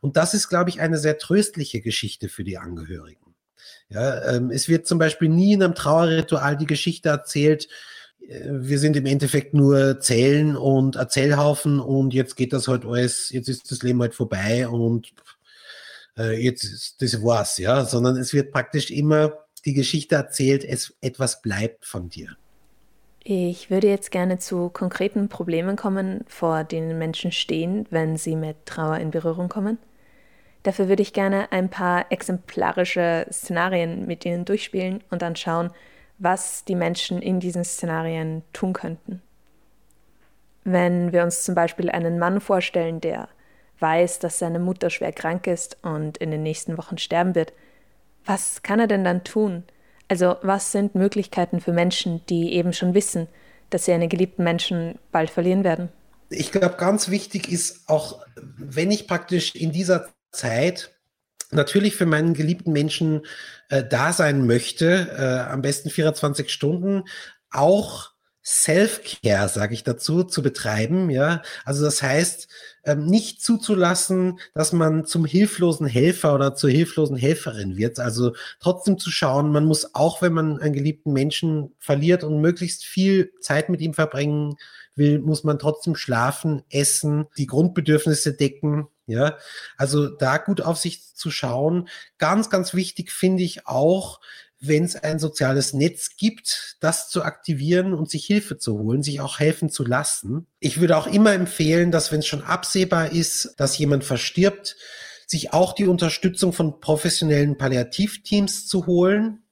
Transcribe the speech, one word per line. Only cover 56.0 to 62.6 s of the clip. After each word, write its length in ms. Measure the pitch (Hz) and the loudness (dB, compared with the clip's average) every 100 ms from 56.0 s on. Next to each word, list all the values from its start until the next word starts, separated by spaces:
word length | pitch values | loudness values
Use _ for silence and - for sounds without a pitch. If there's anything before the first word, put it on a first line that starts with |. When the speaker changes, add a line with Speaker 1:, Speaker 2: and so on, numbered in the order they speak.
| _ _ _ | _ _ _
Speaker 1:
Ich 220 | - - | -8 -2
glaub, 280 | 196 180 180 | 2 0 2
ganz 300 | 180 208 180 | 0 0 0
wichtig 420 | 202 - 196 - | -4 -4 -8 -4
ist 360 | 170 - - - | -4 -4 -8 -2
auch, 380 | 156 - - - - | 0 0 -14 -20 -20
wenn 540 | - - 143 135 175 | -20 -18 -10 -4 0
ich 180 | 208 - | -2 -2
praktisch 460 | 175 - 180 - | -6 -2 -2 -2
in 180 | - 160 | -4 -4
dieser 380 | 156 180 180 - _ _ | -2 0 0 0 _ _
Zeit 600 | - 123 113 160 180 - _ _ _ _ _ - | -8 -4 0 0 -2 -12 _ _ _ _ _ -4
natürlich 440 | 151 143 202 208 - | 0 2 2 2 0
für 100 | 170 | 2
meinen 280 | 151 160 | 4 2
geliebten 380 | 156 156 175 | 2 0 -2